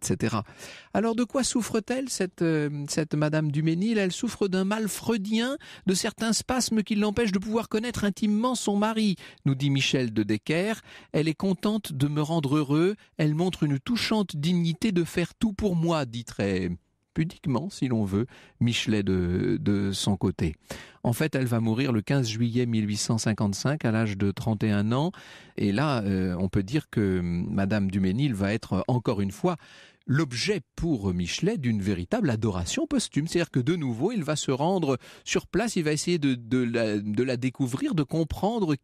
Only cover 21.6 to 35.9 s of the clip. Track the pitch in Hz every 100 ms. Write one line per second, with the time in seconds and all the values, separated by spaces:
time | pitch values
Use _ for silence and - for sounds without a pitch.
21.6 | 113 110 139 117 - 139 117 110 120 117
22.6 | 123 113 104 104 - 117 - 104 107 98
23.6 | - 151 120 110 110 98 101 92 - 107
24.6 | 113 104 104 123 165 - - - - -
25.6 | - 107 151 127 101 95 92 90 95 -
26.6 | 95 151 - - 101 92 87 87 - 95
27.6 | 98 107 98 95 95 101 147 101 98 110
28.6 | - 92 - 123 110 101 98 98 185 170
29.6 | - - - _ - 127 160 120 135 208
30.6 | - - 170 131 98 87 87 - 175 226
31.6 | 123 110 98 90 87 226 180 113 110 92
32.6 | 87 - 165 277 - - 160 175 165 139
33.6 | 123 180 139 113 165 240 143 151 - 127
34.6 | 156 190 147 127 - - - 190 - 175
35.6 | 233 196 151